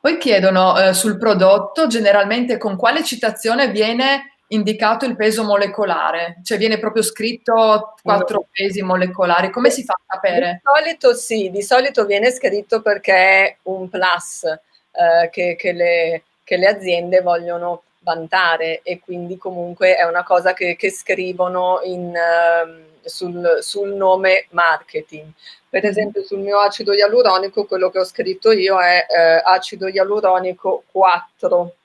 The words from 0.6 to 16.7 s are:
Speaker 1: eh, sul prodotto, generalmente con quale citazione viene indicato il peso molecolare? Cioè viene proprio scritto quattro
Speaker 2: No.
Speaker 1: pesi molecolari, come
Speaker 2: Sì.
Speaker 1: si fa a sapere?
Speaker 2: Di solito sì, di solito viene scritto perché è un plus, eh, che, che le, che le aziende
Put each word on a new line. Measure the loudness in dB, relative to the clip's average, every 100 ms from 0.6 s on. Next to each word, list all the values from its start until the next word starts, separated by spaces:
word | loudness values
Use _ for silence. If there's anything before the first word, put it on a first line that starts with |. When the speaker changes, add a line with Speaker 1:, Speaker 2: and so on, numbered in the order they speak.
| 4 4
Speaker 1:
eh, | 4
sul | 2 0 0
prodotto, | 0 4 4 4 0 -2 0
generalmente | 2 2 2 2 -2 -2 -4
con | -4 -2
quale | 0 0
citazione | -4 -4 -4 -4 -4 0 0
viene | 0 -2 0 0 -2 -4 _ _
indicato | -4 -2 0 0 0
il | -2 0
peso | 0 0
molecolare? | 0 0 0 -2 -4 -2 -2 -2 -6 -8
Cioè | -6 -2
viene | -2 -2
proprio | -2 -2
scritto | -2 -4 -6 -4 0 2 4 2 0 -12
quattro | 0 0 0 -4
Speaker 2:
No. | -6
Speaker 1:
pesi | -6 -4 -4
molecolari, | -2 0 -2 -2 0 2 0
come | 0 0
Speaker 2:
Sì. | 0
Speaker 1:
si | -6
fa |
a | -8 _
sapere? | -4 -2 0 -2 -4
Speaker 2:
Di | 0
solito | 2 0 0 0
sì, | 0 -2 -4 -4
di | -6
solito | 0 2 2 -2 0
viene | 2 0
scritto | 0 -2 -4 -2 -2
perché | 0 -2 2
è | 4 4 4 2 -2
un | -10 -8 -8
plus, | -4 -2 -2 -6 -8
eh, | -8 -8 _ _ _ -2 2 2 0
che, | -2 -4 -4
che | -6
le, | -2 0 0 -2 -4 _ _
che | _ 2
le |
aziende | 2